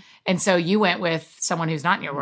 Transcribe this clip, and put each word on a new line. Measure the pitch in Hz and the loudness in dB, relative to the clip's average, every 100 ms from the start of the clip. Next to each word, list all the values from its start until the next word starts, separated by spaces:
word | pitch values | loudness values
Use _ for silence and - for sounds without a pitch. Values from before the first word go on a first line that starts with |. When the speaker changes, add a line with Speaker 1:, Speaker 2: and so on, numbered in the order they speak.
| - - - | -12 -8 -2
Speaker 1:
And | 175 | 0
so | 202 180 | 2 2
you | 170 214 | 4 2
went | 185 - | 2 2
with | 170 160 - - | 0 -2 -6 -6
someone | - 165 160 | -4 -2 -2
who's | 151 | -2
not | 165 208 | 0 -2
in | |
your | 151 | -4
Speaker 2:
Not | 143 | -6